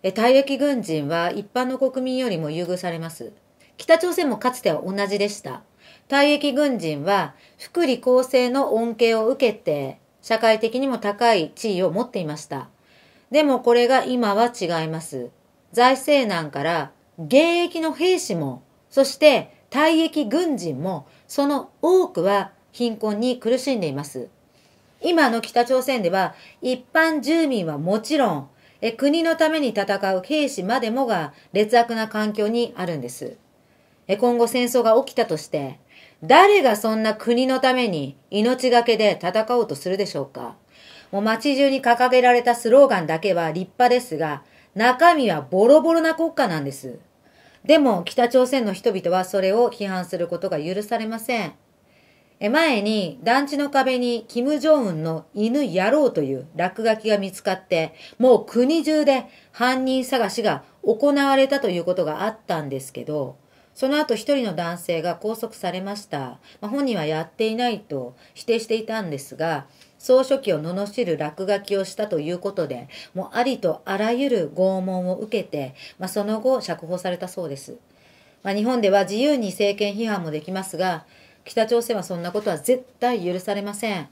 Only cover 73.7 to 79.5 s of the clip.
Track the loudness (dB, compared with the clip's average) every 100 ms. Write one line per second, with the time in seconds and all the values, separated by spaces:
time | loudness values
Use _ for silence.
73.7 | -4 -6 -4 -2 0 0 0 -2 0 0
74.7 | 0 -4 -4 -4 -6 -4 -6 -6 -8 -8
75.7 | -12 -20 -12 -8 -4 -4 -2 0 -2 -2
76.7 | -10 -8 -6 -6 -6 -8 -10 -10 -10 -14
77.7 | -20 _ _ _ _ _ _ -6 -2 0
78.7 | 2 4 4 2 0 2 2 -2